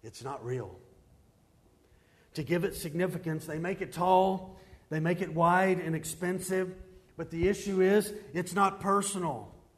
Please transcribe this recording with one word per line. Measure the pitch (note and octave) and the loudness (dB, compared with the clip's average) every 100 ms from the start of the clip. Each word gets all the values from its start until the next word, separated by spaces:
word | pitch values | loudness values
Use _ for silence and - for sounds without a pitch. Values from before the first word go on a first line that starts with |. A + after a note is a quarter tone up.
It's | A2 G2 | -18 -14
not | A#2+ C3+ | -10 -10
real. | A#2+ B2+ G2+ F2 - - _ _ _ _ _ _ _ _ _ _ _ _ _ | -6 -6 -6 -14 -20 -20 _ _ _ _ _ _ _ _ _ _ _ _ _
To | - | -8
give | C#3 F3 | -2 0
it | E3+ | 0
significance, | - E3 D3+ F3+ E3 E3 D#3 D#3 | -4 -8 -2 -2 -2 -4 -6 -6
they | D#3 | -6
make | E3+ F#3+ | -4 -6
it | F3 | -8
tall, | D#3+ F3+ F#3 F#3+ F#3+ F#3+ - - - _ | -2 4 6 4 0 -6 -18 -20 -20 _
they | D#3 | -2
make | D#3+ F3 | 0 0
it | F3+ | -2
wide | D#3+ E3+ F3+ F#3+ F#3 | 2 4 6 4 2
and | D#3+ D#3+ | 0 -4
expensive, | D#3 - F3+ F#3 F#3 F#3 F#3 F#3 - - _ - | -4 -6 -4 -4 -2 -2 -2 -6 -18 -20 _ -12
but | E3 | -10
the | E3 F3 | 0 0
issue | G3 G3+ F#3+ | 0 0 4
is, | F#3 G#3 G#3 - - | 6 6 2 -6 -8
it's | E3 F3+ | -6 -2
not | F3 G3 G3 | 2 2 2
personal. | G3 G3 G3 F#3+ F3 B2 G#2 - _ | 2 2 2 -2 -4 -6 -10 -20 _